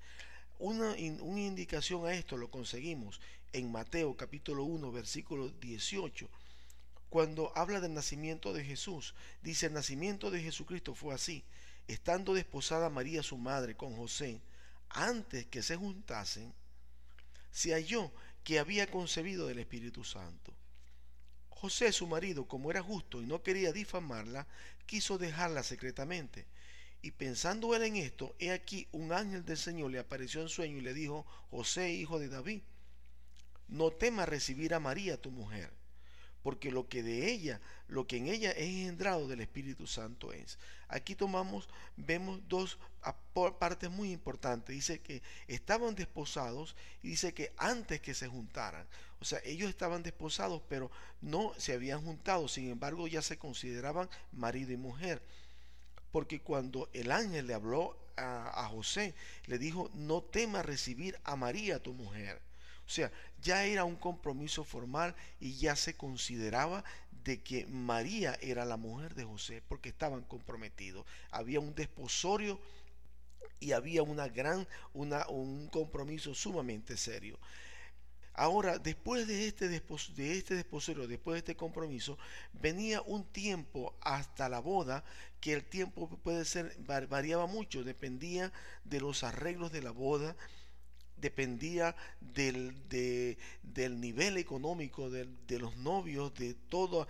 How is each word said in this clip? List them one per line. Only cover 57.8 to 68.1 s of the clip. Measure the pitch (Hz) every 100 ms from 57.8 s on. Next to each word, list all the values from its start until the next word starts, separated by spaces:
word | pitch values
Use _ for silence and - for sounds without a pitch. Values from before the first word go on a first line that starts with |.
| 180 - - -
a, | 127 123 117 - 113
a |
José, | 110 104 190 208 - - - -
le | 123
dijo: | 151 175 175
"No | - 151 165
temas | - 208 226 196 151
recibir | 139 - 123 185 -
a | - 139
María | 123 190 208 143
tu | 131
mujer". | 127 104 104 101 - - - - - -
O |
sea, | 170 139 - - -
ya | 131 196
era | 202 202 175
un | 170
compromiso | 175 170 160 135 147 156 147
formal | 123 123 143 175 170 - -
y | 135
ya | 131 156 147
se | - 160
consideraba | 139 127 - 120 107 117 156 190 - - - -
de | 135 123
que | - 127 -
María | 131 120 117 127